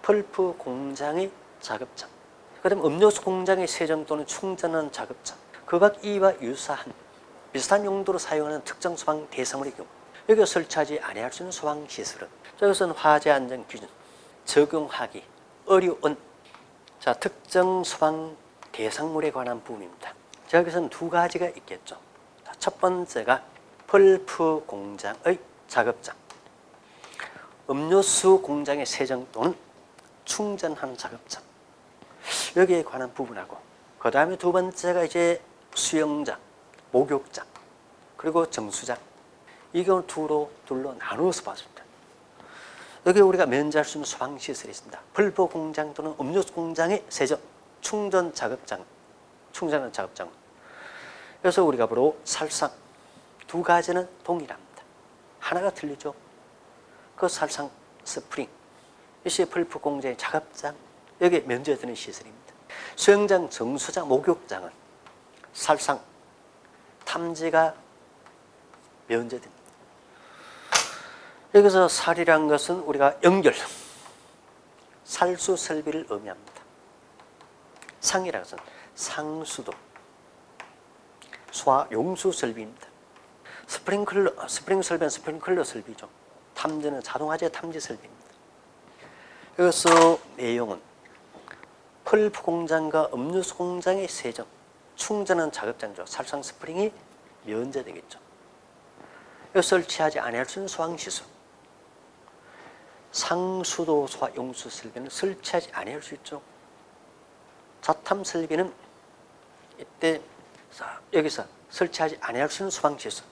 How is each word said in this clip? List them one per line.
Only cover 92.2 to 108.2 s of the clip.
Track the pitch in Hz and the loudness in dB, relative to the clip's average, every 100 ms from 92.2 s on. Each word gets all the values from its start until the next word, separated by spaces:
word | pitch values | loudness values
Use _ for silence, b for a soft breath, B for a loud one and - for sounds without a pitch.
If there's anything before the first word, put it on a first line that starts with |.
| 208 208 | 4 0
공장과 | - 170 165 160 156 156 156 | -4 -2 0 0 2 0 0
음료수 | 127 143 185 175 - | -4 -2 -2 -4 -6
공장의 | 180 180 185 190 185 | -6 -2 0 0 -2
세정, | - 120 113 110 - - _ - - | -6 -8 -10 -14 -18 -20 _ -20 -12
충전은 | - 214 202 269 156 | -6 -4 0 0 0
작업장이죠. | - 104 - 107 101 92 | -4 -8 -8 -12 -12 -12
살상 | - - 143 | -10 -8 -10
스프링이 | - - 160 170 214 - - - - - 107 | -10 -14 -10 -4 -4 -4 -20 -20 -20 -18 -8
면제되겠죠. | 110 127 139 113 85 - - - - - - _ - - - B B B B B 190 | -6 -4 -8 -10 -16 -18 -20 -20 -20 -20 -20 _ -20 -20 -20 B B B B B 2
여기 | 175 | 4
설치하지 | 180 170 - 156 151 | 2 2 -2 0 0
아니할 | 120 117 127 | -4 -4 -4
수 | 185 | -6
있는 | 190 | -8
소방시설, | - 165 165 95 - - - - - _ - - - - _ - B B B B B B B - | -6 -6 -6 -8 -10 -12 -20 -20 -20 _ -20 -20 -20 -20 _ -20 B B B B B B B -12
상수도 | - - 175 185 185 175 - 165 151 135 | -8 -2 -2 0 -2 -4 -4 2 2 0
소화 | - 127 - | -4 -6 -4
용수 | 127 123 120 | -10 -10 -14
설비는 | - 113 120 131 | -14 -14 -12 -10
설치하지 | - 196 190 - 175 - | -4 -4 -4 -4 -4 -4
아니할 | - 95 147 | -10 -10 -12
수 | - 143 | -12 -16
있죠. | - 143 - - - - - - - - - _ - - - - | -14 -16 -16 -20 -20 -20 -20 -20 -20 -20 -20 _ -20 -20 -20 -8
자탐 | - 156 - 196 | -4 -2 -2 -4